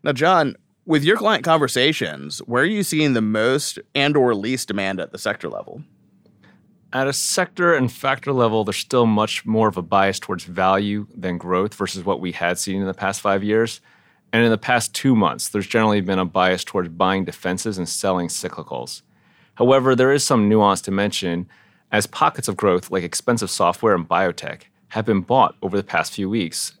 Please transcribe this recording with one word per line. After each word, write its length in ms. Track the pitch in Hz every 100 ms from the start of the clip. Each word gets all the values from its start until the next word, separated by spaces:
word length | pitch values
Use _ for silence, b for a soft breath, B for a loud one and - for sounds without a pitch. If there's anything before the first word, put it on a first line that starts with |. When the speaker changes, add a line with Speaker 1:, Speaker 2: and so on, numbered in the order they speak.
Speaker 1:
Now, 80 | 143
John, 460 | 135 160 185 143 - _ _ -
with 200 | 156 143
your 100 | 226
client 300 | 220 208 165
conversations, 920 | 160 143 127 139 151 85 73 71 76
where 240 | - 120
are 20 | 160
you 180 | 214
seeing 300 | 185 156 151
the 80 | 120
most 580 | 107 107 113 139 - - - 139
and 220 | 143 147
or 180 | 123 107
least 320 | 107 127 -
demand 320 | 101 95 95
at 140 | 76
the 40 | 92
sector 300 | 107 95 85
level? 360 | 50 - - 151 _ _ _ _ _ b b _ _ _
Speaker 2:
At 140 | 127 135
a 60 |
sector 640 | 139 - - 185 - 175 160
and 160 | 123
factor 400 | - 139 131 -
level, 320 | 131 117 110
there's 140 | 107 98
still 280 | - 127 117
much 400 | 104 107 - -
more 220 | 110 110
of 80 | 95
a 60 |
bias 360 | 82 101 98 95
towards 280 | - 92 -
value 640 | 87 92 95 104 104 104
than 240 | - 92 87
growth 360 | 87 92 101
versus 320 | - 98 95 90
what 160 | 78
we 100 | 90
had 260 | - 87 90
seen 220 | - 95
in 80 | 95
the 60 |
past 260 | 92 98 101
five 240 | 104 98
years. 380 | 104 110 113 - b b b b _
And 140 | 113 117
in 60 |
the 60 | 110
past 380 | - 123 - -
two 180 | 135
months, 360 | 117 90 - -
there's 180 | 104 95
generally 320 | 117 110 104
been 200 | 92 95
a 40 | 87
bias 380 | 95 92 90
towards 240 | - 101 87
buying 380 | 85 92 95 87
defenses 520 | - 92 92 113 95
and 120 | 85
selling 400 | - 98 92 87
cyclicals. 720 | - 90 - 78 64 62 - _ b b b b -
However, 380 | 123 135 131
there 200 | 123 131
is 100 | 139
some 240 | - 123 104
nuance 320 | 110 101 95
to 100 | -
mention, 580 | 98 101 - 92 85 95 b b b b
as 160 | 104 104
pockets 400 | - 156 - -
of 80 | 95
growth, 340 | 104 90 -
like 120 | 95
expensive 460 | 85 - - 117 98
software 460 | - 90 - 113 92
and 120 | 82
biotech, 540 | 85 95 85 71 - _ _ _
have 160 | 110 113
been 160 | 101
bought 340 | 90 131 101 -
over 140 | 98 98
the 80 |
past 300 | 98 82 78
few 160 | - 95
weeks 460 | 110 85 - - _